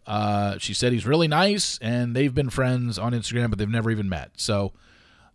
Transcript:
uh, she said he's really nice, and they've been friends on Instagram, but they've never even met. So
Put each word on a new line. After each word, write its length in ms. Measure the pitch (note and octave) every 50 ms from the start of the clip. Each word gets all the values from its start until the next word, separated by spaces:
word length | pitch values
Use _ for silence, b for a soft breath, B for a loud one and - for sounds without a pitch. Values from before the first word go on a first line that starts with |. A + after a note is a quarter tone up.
| -
uh, 520 | - G#2+ G#2+ G#2+ G#2 G#2 G2+ G2+ G2+ G2 F#2+
she 160 | - - G2
said 180 | - B2 B2
he's 140 | B2 A2+ F#2+
really 220 | A#2+ D3 E3+ E3+ D#3
nice, 500 | D3 D#3+ F#3+ G#3 G#3 F#3+ - - - -
and 360 | A#2+ A2+ A#2+ B2 A#2+ A#2+ A#2
they've 180 | C3 C#3+ C#3 B2
been 160 | C#3 C3+ B2
friends 480 | - C#3 B2+ B2+ B2+ B2+ B2 A#2+ G#2+ F2
on 140 | G#2+ A#2+
Instagram, 380 | A#2+ A#2 G#2+ - A#2 A#2+ A#2+ A2+
but 80 | G#2 G2
they've 100 | G#2 G#2
never 220 | A#2 A#2 A2 A2+
even 180 | A2+ A2 G#2 F#2+
met. 240 | F2+ D2+ B1+ - -
So 360 | - - - G#2 G2 G2+ F#2 b b b b b b b b b b b b